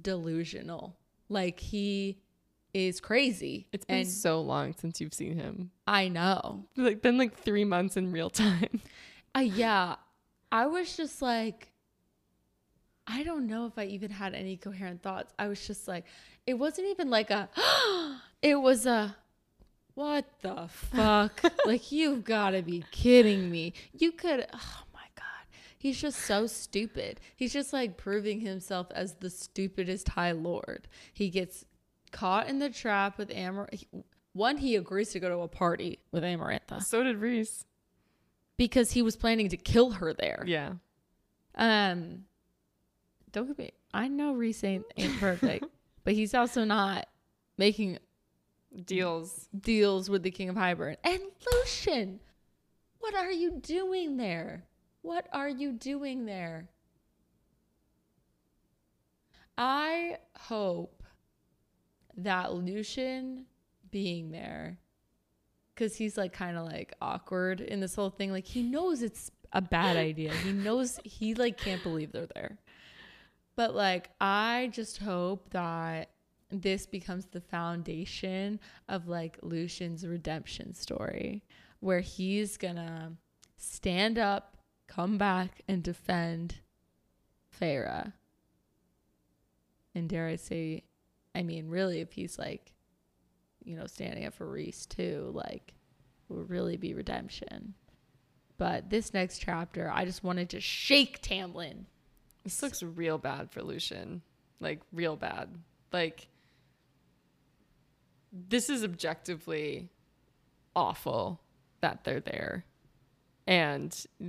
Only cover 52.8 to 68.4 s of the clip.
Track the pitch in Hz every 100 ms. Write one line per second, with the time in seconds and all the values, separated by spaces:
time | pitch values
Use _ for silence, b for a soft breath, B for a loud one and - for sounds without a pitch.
52.8 | _ _ 440 392 359 349 339 311 - 339
53.8 | 381 370 330 262 214 170 - 175 - _
54.8 | _ _ 330 339 339 277 285 262 285 233
55.8 | 254 285 285 262 226 190 170 160 175 _
56.8 | _ _ _ _ _ _ _ _ _ _
57.8 | _ _ _ _ _ _ _ _ _ _
58.8 | _ _ _ _ _ b b - 254 277
59.8 | 302 339 339 - - - - 220 196 170
60.8 | 175 - - _ _ _ _ _ _ _
61.8 | _ _ _ - 196 185 180 180 180 202
62.8 | 214 - 262 262 262 254 262 _ _ _
63.8 | 185 202 190 170 160 160 - - 156 180
64.8 | _ _ _ _ _ _ _ _ _ -
65.8 | 220 - 214 214 185 - 180 170 165 156
66.8 | - - - 180 - 185 185 185 - 202
67.8 | 185 - 196 196 196 190